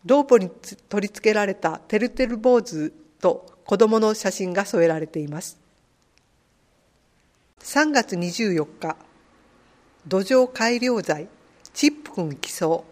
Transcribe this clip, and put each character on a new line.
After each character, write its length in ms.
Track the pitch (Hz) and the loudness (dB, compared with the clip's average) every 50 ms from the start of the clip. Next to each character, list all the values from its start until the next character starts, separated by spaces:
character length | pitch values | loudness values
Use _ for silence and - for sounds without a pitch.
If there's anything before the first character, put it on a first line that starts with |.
| _ | _
ロ 180 | 175 262 285 | 4 2 2
ー 20 | 285 | 4
プ 160 | 285 254 226 | 4 4 4
に 100 | 185 175 | 4 0
つ-、 260 | - - - - - _ _ _ | -8 -14 -20 -20 -20 _ _ _
取 180 | - 208 196 208 | -4 -4 -4 -4
り 60 | - | -10
付 160 | - - 220 | 0 0 2
け 40 | 214 | 2
ら 100 | 214 208 | 2 0
れ 80 | 196 196 | 0 -2
た 240 | - - 165 160 - | -2 -2 -4 -4 -4
て 220 | - _ - 214 | -8 _ -2 0
る 100 | 220 240 | 0 -2
て 160 | - - 254 | -2 -2 -4
る 120 | 226 240 220 | -2 -2 0
坊 280 | 220 254 247 233 220 | 2 4 4 4 2
主 260 | - - 156 151 160 - - - _ _ _ | -2 -8 -6 -6 -6 -8 -12 -20 _ _ _
と 400 | - 180 165 - - - _ _ _ | 0 0 0 0 -8 -20 _ _ _
子 140 | - 208 190 | -4 2 4
供 220 | 220 214 220 220 | 4 4 4 2
の 160 | 220 214 214 | 2 2 0
写 160 | 220 - 196 | 0 -4 -6
真 220 | 185 - 196 185 180 | -4 -4 -6 -2 -2
が 120 | 196 202 | -2 -2
添 200 | 196 - 190 170 | 0 2 2 2
え 20 | 165 | 2
ら 120 | 156 160 | 2 0
れ 60 | 156 | -6
て 140 | 156 - 160 | -8 -8 -8
い 80 | 151 147 | -8 -8
ま 120 | 147 156 | -10 -12
す。 200 | - - - _ _ _ _ _ _ _ _ _ _ _ _ _ _ _ _ _ _ _ _ _ _ _ _ _ _ _ _ _ _ _ _ _ _ _ _ _ _ _ _ _ | -12 -14 -18 _ _ _ _ _ _ _ _ _ _ _ _ _ _ _ _ _ _ _ _ _ _ _ _ _ _ _ _ _ _ _ _ _ _ _ _ _ _ _ _ _
三 320 | - - - 277 311 302 | -18 -4 0 0 2 4
月 240 | 294 262 220 - 196 | 2 0 0 0 -4
二 160 | 175 175 175 | -4 -4 -6
十 240 | 175 - 233 208 180 | -4 -4 -2 -2 0
四 100 | 160 151 | -2 -4
日、 320 | - - - - 165 160 _ - _ _ _ _ _ _ _ _ _ _ _ _ _ _ _ _ _ _ _ _ 156 | -4 -8 -12 -10 -10 -10 _ -12 _ _ _ _ _ _ _ _ _ _ _ _ _ _ _ _ _ _ _ _ -2
土 140 | 185 190 | -2 -2
壌 300 | 196 190 262 254 254 247 | 0 4 4 4 4 2
改 300 | 254 - 226 233 240 240 | 0 -2 0 0 0 0
良 180 | 240 254 247 220 175 | 0 0 -2 -2 -2
材、 240 | - 156 151 156 202 _ _ _ _ _ _ _ - _ | -2 -4 -4 -4 -14 _ _ _ _ _ _ _ -18 _
チ 140 | - - 302 | 0 0 0
ッ 140 | 294 - - | 0 0 -18
プ 80 | - - | -12 -8
君 220 | - 175 156 139 - | -6 -6 -6 -6 -8
寄 140 | - - | -10 -12
贈。 340 | - - 180 156 165 165 - - | -6 -4 0 0 0 -2 -4 -12